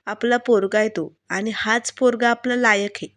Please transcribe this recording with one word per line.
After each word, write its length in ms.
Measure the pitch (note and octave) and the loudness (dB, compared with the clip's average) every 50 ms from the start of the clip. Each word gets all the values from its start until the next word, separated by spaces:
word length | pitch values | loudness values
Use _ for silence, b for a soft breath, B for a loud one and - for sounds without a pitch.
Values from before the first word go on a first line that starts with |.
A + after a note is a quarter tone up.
| B | B
आपला 300 | G3+ G#3 - - A#3+ A#3+ B3 | -12 -8 -4 0 0 0 0
पोरगा 400 | A#3+ - A#3 G3+ G3 F#3+ G#3 G#3+ | 2 2 2 2 2 2 0 0
आहे 100 | G#3+ A3 | 0 0
तो 220 | A3 E3+ D3+ - _ _ _ - | -2 -6 -8 -8 _ _ _ -8
आणि 220 | F3 F#3+ G#3 A3+ G#3 | -6 -4 -4 -6 -6
हाच 360 | - - G#3+ A3 A#3 A#3 - - | -4 -2 0 0 0 -2 -6 -4
पोरगा 360 | - B3+ B3 A#3+ A3 A#3+ A#3 | 0 2 2 2 2 0 0
आपला 260 | A#3+ A#3 - B3 B3 | 0 0 -2 -4 -2
लायक 400 | B3 B3 A3+ G#3 G3+ G3+ G3+ G3+ | 2 2 2 2 2 0 -4 -6
आहे." 100 | - E3+ - _ | -10 -14 -14 _